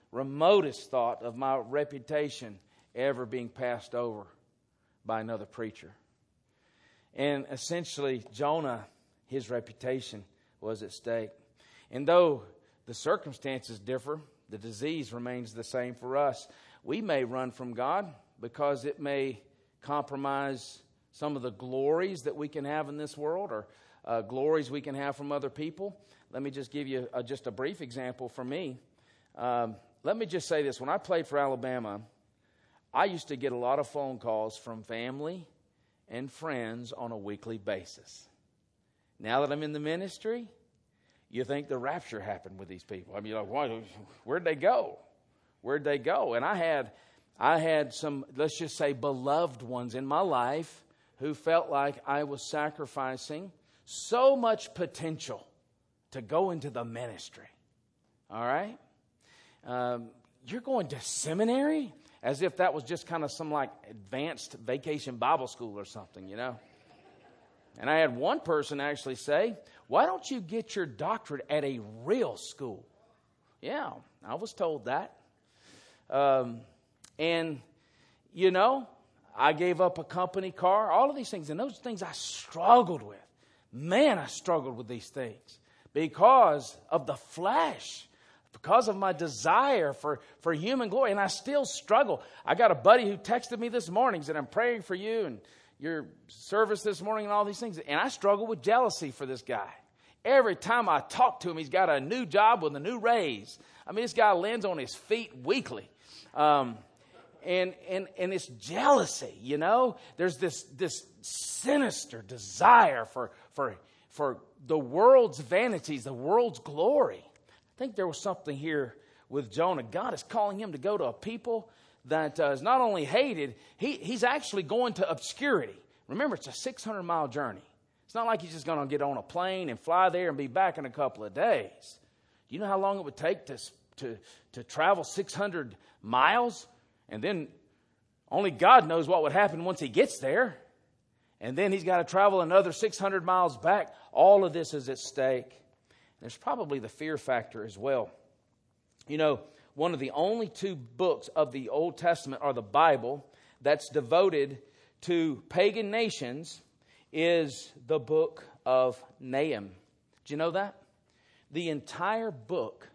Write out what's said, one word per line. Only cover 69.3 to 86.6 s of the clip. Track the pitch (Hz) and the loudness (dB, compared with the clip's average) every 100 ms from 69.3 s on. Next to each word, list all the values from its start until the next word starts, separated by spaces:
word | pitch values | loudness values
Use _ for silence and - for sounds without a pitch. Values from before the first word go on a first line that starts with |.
| 151 226 208 - - - | 0 0 -4 -16 -20 0
"Why | 151 320 | 2 2
don't | 370 - | 0 -8
you | 254 | -8
get | 165 220 220 202 | -6 -8 -6 -6
your | 156 | -6
doctorate | 110 160 220 - 139 - | -6 -6 -6 -6 -10 -2
at | 151 | -2
a | 139 123 | -2 -4
real | 104 110 131 247 160 101 | -10 -10 -2 0 0 -4
school?" | - - 127 95 - _ _ _ _ _ _ _ | -14 -12 -10 -10 -16 _ _ _ _ _ _ _
Yeah, | 147 285 196 - - _ | -10 -8 -8 -12 -18 _
I | - 147 | -10 -8
was | 220 | -8
told | - 170 147 113 | -4 -4 -2 -4
that. | 143 202 - _ _ _ _ - - - _ - | -4 -4 -14 _ _ _ _ -20 -20 -20 _ -4
Um, | 139 139 131 120 117 - _ _ _ - - | 2 4 4 0 -6 -16 _ _ _ -20 -4
and, | 165 165 165 139 - _ _ _ _ _ _ | 0 0 -2 -6 -12 _ _ _ _ _ _
you | 165 185 | 2 4
know, | 185 220 269 233 - _ _ _ 104 | 6 4 4 -4 -18 _ _ _ 4
I | 143 | 4
gave | 156 180 165 | 4 2 4
up | 180 175 | 2 2
a | |
company | 151 180 185 196 190 | -6 -4 -2 -4 -8
car, | - 185 202 214 | 0 4 4 4
all | 185 277 | 6 4
of | 277 | 2
these | 233 | -8
things. | 190 147 | -8 -6
And | 156 | -6
those | 269 202 | -6 -6
things | 247 202 | -10 -8
I | 180 | -8
struggled | - - - - - 185 247 185 156 | -8 -10 -10 -10 2 8 10 8 -2
with. | 104 98 - _ _ _ _ | -8 -18 -20 _ _ _ _
Man, | 117 160 214 294 190 | -10 0 4 4 4
I | 135 | -2
struggled | - - 160 131 117 | -6 0 0 -2 -8
with | 113 | -10
these | 120 - | -12 -10
things | 139 120 104 - - _ _ _ | -10 -10 -12 -20 -20 _ _ _
because | 147 160 156 220 262 190 147 | -4 -4 6 8 10 8 4